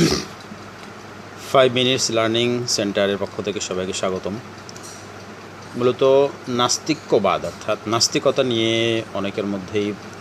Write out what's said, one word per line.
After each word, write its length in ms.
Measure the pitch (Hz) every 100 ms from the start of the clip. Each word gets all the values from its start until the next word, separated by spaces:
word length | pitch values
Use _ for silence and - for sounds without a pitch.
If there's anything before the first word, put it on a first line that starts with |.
| 165 - - - - - - - - - - - - - -
ফাইভ 220 | 139 131
মিনিটস 380 | 123 123 127 -
লার্নিং 360 | 113 113 117 120 120 123
সেন্টারের 500 | - 101 101 101 101
পক্ষ 180 | 98 -
থেকে 180 | 101 95
সবাইকে 340 | - 92 92
স্বাগতম। 400 | - 98 92 92 110 - - - - - - - - - - - - - 120
মূলত 280 | 123 123 135 135 139 - -
নাস্তিক্যবাদ 960 | 120 123 - - 151 - 135 95 80 85
অর্থাৎ 340 | - - 104 107
নাস্তিকতা 560 | 117 - 147 139 127
নিয়ে 600 | 127 113 113 113 117 113 110
অনেকের 320 | 101 101 101 101
মধ্যেই 480 | 98 92 104 104 101 - -